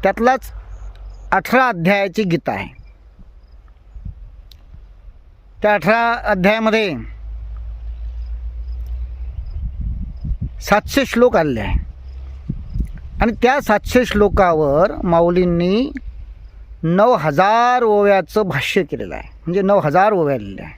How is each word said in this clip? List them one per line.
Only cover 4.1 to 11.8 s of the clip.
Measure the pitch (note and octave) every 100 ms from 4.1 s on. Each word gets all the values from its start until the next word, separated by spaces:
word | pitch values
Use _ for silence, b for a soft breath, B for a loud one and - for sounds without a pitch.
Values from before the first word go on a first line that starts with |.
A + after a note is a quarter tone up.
| - - - - - - - - - - - - - _ -
त्या | G#3
अठरा | G#3 F3+ A3+ A#3
अध्यायामध्ये | A#3 - G3+ F3+ A3 A3 G#3+ G#3 C3+ A2+ - - - - - - - - - - - - - - - - - - - - - - - - - - - - - - - - - - -
सातशे | - G#3 - - C4
श्लोक | A#3 A#3+ G3+
आलेले | D#3 A#2
आहे | G2 F2+